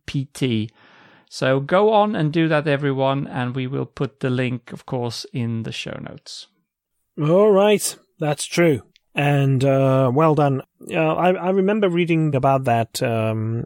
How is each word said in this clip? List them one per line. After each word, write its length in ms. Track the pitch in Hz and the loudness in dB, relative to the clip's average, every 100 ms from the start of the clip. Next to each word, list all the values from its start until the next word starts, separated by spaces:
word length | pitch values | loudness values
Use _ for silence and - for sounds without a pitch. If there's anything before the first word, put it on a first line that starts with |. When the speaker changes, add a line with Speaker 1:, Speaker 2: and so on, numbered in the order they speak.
| - | -8
Speaker 1:
P 180 | 143 135 | -6 -6
T. 380 | - 131 113 110 _ - - _ _ _ | -4 -2 -2 -4 _ -20 -20 _ _ _
So 320 | - 131 135 | -4 0 0
go 320 | 139 180 214 | 0 2 4
on 240 | 214 208 214 | 4 2 0
and 160 | 151 | -2
do 160 | 165 160 | 0 0
that, 180 | 151 151 | 0 0
everyone, 600 | 139 143 131 135 139 151 | -2 -2 0 0 -2 -4
and 280 | - 123 | -6 -6
we 120 | 131 127 | -6 -6
will 200 | 135 127 | -6 -8
put 340 | - 135 - | -6 -8 -4
the 100 | 135 | -4
link, 420 | 127 127 120 - | -2 -2 -6 -10
of 140 | - - | -18 -8
course, 400 | 131 120 117 - | -6 -6 -8 -10
in 300 | 139 117 113 | -6 -4 -4
the 80 | 113 | -6
show 260 | - - - | -10 -10 -12
notes. 460 | - - - - - _ _ _ _ _ _ - | -12 -16 -18 -20 -20 _ _ _ _ _ _ -4
Speaker 2:
All 300 | 147 180 214 | 2 4 6
right, 420 | 190 208 208 - - _ - | 6 4 2 0 -10 _ -6
that's 280 | 151 147 - | -4 -4 -4
true. 360 | - 170 135 - _ _ | 2 2 2 -2 _ _
And, 480 | - 143 143 139 135 | -4 0 2 2 2
uh, 480 | 139 135 135 131 131 | 2 4 4 4 2
well 200 | 127 160 | 4 4
done. 280 | 151 147 135 - _ - | 4 2 0 -6 _ -6
Uh, 60 | 170 160 | -2 0
I, 180 | 165 175 | 2 2
I 180 | 185 175 | 0 0
remember 400 | 196 190 214 202 | 0 2 2 0
reading 440 | 170 170 165 156 | 0 0 2 2
about 300 | 139 135 135 | 2 2 2
that, 380 | 131 117 113 - | 2 0 0 -4
um, 600 | 131 113 110 110 110 113 | -2 0 -2 -2 -4 -4